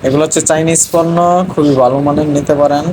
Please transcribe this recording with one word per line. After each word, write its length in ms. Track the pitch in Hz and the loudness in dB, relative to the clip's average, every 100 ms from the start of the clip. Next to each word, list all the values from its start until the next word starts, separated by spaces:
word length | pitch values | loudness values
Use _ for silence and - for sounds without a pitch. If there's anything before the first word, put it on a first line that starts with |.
এগুলো 200 | 131 139 | 0 0
হচ্ছে 180 | 156 160 | 0 -2
চাইনিজ 480 | 156 160 165 160 - | 0 0 0 0 0
পণ্য, 540 | 175 165 170 175 175 185 | 0 0 2 2 2 0
খুবই 260 | - 147 135 | 0 0 2
ভালো 240 | 123 135 | 2 2
মানের, 280 | 143 147 151 | -2 -2 0
নিতে 280 | 143 143 147 | -2 -2 0
পারেন। 300 | 143 143 160 | 2 0 -4